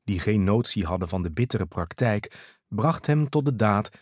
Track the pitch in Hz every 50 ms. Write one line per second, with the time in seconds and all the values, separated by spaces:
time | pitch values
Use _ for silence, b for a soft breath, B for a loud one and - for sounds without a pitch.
0 | _ - 98 90 82 107 107 104 95 95 104 120 117 - - 107 95 85 90 90
1 | 92 85 95 92 87 87 78 - 123 - - 98 92 82 - 90 85 - - -
2 | 127 113 104 104 - - - - - - _ _ _ _ - 104 117 160 160 -
3 | - - 147 151 151 139 - 151 139 143 135 104 110 107 101 101 107 - - -